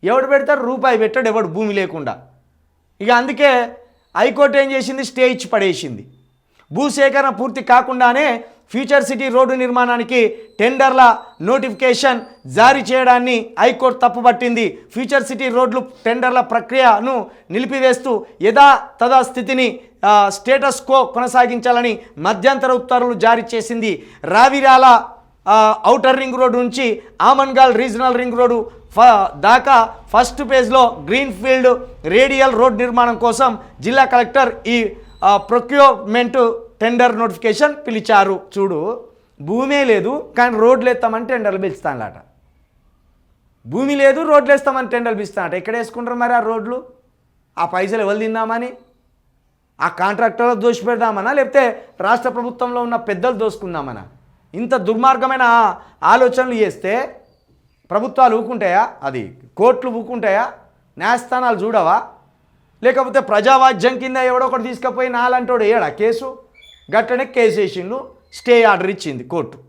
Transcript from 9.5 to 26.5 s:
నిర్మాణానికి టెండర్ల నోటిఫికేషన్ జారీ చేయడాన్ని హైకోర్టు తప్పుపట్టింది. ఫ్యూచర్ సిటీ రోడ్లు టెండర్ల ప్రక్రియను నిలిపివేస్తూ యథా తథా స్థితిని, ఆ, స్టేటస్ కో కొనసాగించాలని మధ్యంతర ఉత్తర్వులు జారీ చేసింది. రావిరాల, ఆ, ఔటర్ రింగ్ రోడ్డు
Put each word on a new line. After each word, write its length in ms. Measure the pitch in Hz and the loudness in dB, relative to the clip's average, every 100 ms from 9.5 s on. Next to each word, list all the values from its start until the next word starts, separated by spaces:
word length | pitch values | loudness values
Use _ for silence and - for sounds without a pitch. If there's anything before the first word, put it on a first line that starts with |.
నిర్మాణానికి 840 | 262 254 247 247 240 233 254 220 - - _ | 0 -2 0 0 -2 -2 0 0 -2 -18 _
టెండర్ల 600 | 220 262 262 262 247 226 - _ | -2 2 2 6 4 4 -4 _
నోటిఫికేషన్ 760 | 165 262 262 208 254 247 269 247 - - 135 | -4 -2 -2 -2 0 2 0 -2 -6 -20 -10
జారీ 340 | 131 240 277 | 4 4 4
చేయడాన్ని 720 | 202 262 247 247 247 240 220 - | 0 0 4 2 2 -2 -4 0
హైకోర్టు 400 | 233 247 254 247 247 | 0 2 -2 2 -2
తప్పుపట్టింది. 720 | 240 247 240 247 240 214 - - | 2 2 2 0 -2 -2 -6 -14
ఫ్యూచర్ 300 | 220 254 277 | -10 -2 -2
సిటీ 260 | 247 254 262 | -2 -6 -4
రోడ్లు 320 | 233 254 247 254 - | 0 0 -2 -8 -8
టెండర్ల 360 | - 233 254 247 | -4 -2 0 0
ప్రక్రియను 920 | 247 233 233 262 254 208 240 254 196 - _ | 0 -4 -2 2 4 4 0 -4 -6 -14 _
నిలిపివేస్తూ 760 | 185 254 269 262 247 262 220 - _ | -6 -4 0 2 0 -2 -6 -6 _
యథా 460 | 185 226 285 269 - - | 0 6 6 6 0 -4
తథా 220 | 240 262 | 2 2
స్థితిని, 580 | 254 254 240 262 247 - - _ | 0 -6 -4 -2 -2 -4 -16 _
ఆ, 240 | 196 208 202 | 2 4 4
స్టేటస్ 540 | 196 - 269 277 262 | -2 0 2 2 -4
కో 220 | - 269 | 0 2
కొనసాగించాలని 960 | 254 233 240 247 247 240 247 240 240 214 - - | 2 -2 -2 2 2 0 0 0 0 -6 -10 -8
మధ్యంతర 540 | 170 208 220 269 262 | -4 0 0 0 0
ఉత్తర్వులు 420 | 254 247 254 247 | -2 0 0 0
జారీ 280 | 226 220 233 226 | 0 2 2 0
చేసింది. 520 | 233 220 233 226 175 - - | -8 -6 -6 -4 -6 -10 -14
రావిరాల, 800 | 147 196 254 277 269 262 254 233 - - _ _ - | -2 4 4 4 4 6 8 6 2 -18 _ _ 0
ఆ, 340 | 214 214 214 185 | 4 4 2 2
ఔటర్ 320 | 254 262 262 | 2 4 0
రింగ్ 220 | 262 247 | -2 0
రోడ్డు 180 | 254 | 0